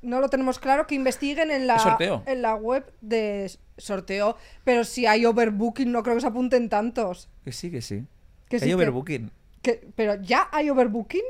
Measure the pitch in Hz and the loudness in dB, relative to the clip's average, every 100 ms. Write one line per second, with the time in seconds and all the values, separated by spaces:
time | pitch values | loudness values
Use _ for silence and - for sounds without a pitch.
0 | 240 254 277 269 262 254 269 285 302 277 | -4 0 0 0 0 -2 0 2 2 0
1 | 262 - 285 294 311 277 254 226 220 226 | -2 0 -4 -2 0 0 2 4 4 2
2 | 180 190 262 254 226 220 220 269 - - | 0 -2 -4 -2 -2 -2 -2 -4 -4 -18
3 | 214 226 214 202 190 - - - - 190 | -4 -2 -2 -4 -8 -12 -20 -18 -8 -8
4 | - 196 208 226 - - 262 240 233 254 | -6 -2 0 -2 -14 -4 2 2 2 2
5 | 226 220 233 226 226 202 233 226 247 240 | 4 6 4 4 2 2 -2 0 0 0
6 | 240 233 254 240 254 247 226 208 233 240 | 0 0 0 -2 2 2 2 0 0 -2
7 | 196 180 - - 131 - 175 127 - 101 | -4 -6 -14 -16 -14 -10 -8 -8 -8 -10
8 | 135 - - - - 247 - 185 151 127 | -10 -18 -20 -20 -6 -2 2 2 2 0
9 | 160 131 107 - _ - 254 233 - - | -6 -8 -8 -16 _ -4 -2 -2 -6 -2
10 | 214 202 185 269 - 302 302 262 240 226 | -2 -2 2 2 2 0 2 4 2 0
11 | 202 359 | -4 -4